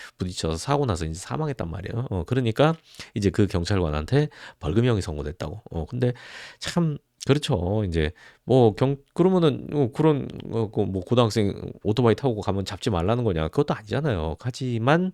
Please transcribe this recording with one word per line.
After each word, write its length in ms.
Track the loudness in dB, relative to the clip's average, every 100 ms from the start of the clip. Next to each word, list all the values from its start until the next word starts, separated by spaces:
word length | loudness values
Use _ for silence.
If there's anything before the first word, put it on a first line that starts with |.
| -18 -8
부딪혀서 400 | -8 -4 -4 -2
사고 280 | 0 0 0
나서 200 | -2 -2
이제 120 | -6
사망했단 540 | -8 -6 -6 -6 -6
말이에요. 360 | -6 -6 -6 -4
어, 140 | -4 -2
그러니까 480 | -2 0 2 2 2 _ -20 -10 0
이제 140 | 0
그 180 | 4 2
경찰관한테 800 | 2 0 0 0 -2 0 0 0 -4 -20 -8
벌금형이 420 | -2 2 2 2
선고됐다고. 600 | -2 -6 -6 -8 -10 -10 -10
어, 140 | -8 -6
근데 260 | -2 -2 -2 -12 -18 -18 -14
참 380 | -6 -2 -2 -2 _ -10 0
그렇죠. 580 | 0 2 0 0 0 0
이제 260 | 0 0 -2 -20 _
뭐 320 | 2 6 6 4
경-, 220 | 0 -2 _
그러면은 540 | 2 4 4 2 0 -4
뭐 220 | -2 -2
그런, 360 | 2 2 2 -2 -8 -6
어, 200 | -4 -2
그 160 | 0 -2
뭐 160 | -2
고등학생 600 | 2 4 4 4 0 -2 -8 -6
오토바이 320 | -2 2 4 4
타고 260 | 2 0
가면 240 | 0 -2 -2
잡지 240 | -4 -2
말라는 340 | 0 2 2
거냐? 260 | 2 0 0
그것도 240 | 0 0
아니잖아요. 640 | -2 -4 -2 0 -2 -2 -4
하지만 720 | -8 -6 -4 -2 2 2 2